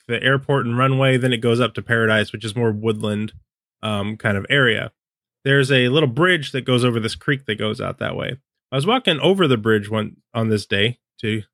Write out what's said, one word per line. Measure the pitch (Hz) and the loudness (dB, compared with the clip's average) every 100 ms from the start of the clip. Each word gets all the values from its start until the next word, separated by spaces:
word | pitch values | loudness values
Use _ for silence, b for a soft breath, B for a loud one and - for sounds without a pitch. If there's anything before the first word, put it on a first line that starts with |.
| - | -8
the | 117 | -2
airport | 131 135 135 139 117 | 0 0 0 -2 0
and | 120 | 0
runway. | 135 135 135 127 | 2 2 2 2
Then | 127 | 2
it | 117 | 0
goes | 120 117 | 0 2
up | 113 110 | 0 -4
to | |
Paradise, | 101 117 110 107 101 | -2 0 2 2 0
which | 104 110 | -6 -8
is | 113 | -2
more | 117 | -2
woodland, | 104 110 107 107 104 107 - _ _ _ _ | 0 -2 -2 -4 -4 -6 -10 _ _ _ _
um, | 107 104 104 110 | -6 -4 -6 -4
kind | 113 98 | -2 -2
of | - | 0
area. | 139 123 107 - - _ _ _ _ 139 | 2 2 0 -4 -12 _ _ _ _ 2
There's | 139 135 | 2 4
a | 131 123 | 2 4
little | 147 143 | 2 2
bridge | 117 180 170 139 | 2 2 2 -2
that | 135 123 | -6 0
goes | 123 123 | 2 2
over | 117 | 0
this | 110 - | -4 -4
creek | - 139 - | -4 -2 -4
that | 104 | -4
goes | 107 107 | -4 -4
out | 95 - | -8 -6
that | - - | -6 -6
way. | - - _ _ _ | -6 -8 _ _ _
I | 135 | -2
was | 170 | 0
walking | 254 196 151 | 0 0 2
over | 156 190 160 | 2 4 2
the | 120 | 2
bridge | 113 107 101 | 2 0 0
one, | 110 104 - _ | -4 -6 -10 _
on | 117 113 | -4 0
this | 107 - | 0 0
day | 147 110 - _ _ | 0 0 -2 _ _
to | 107 110 - | -6 -6 -8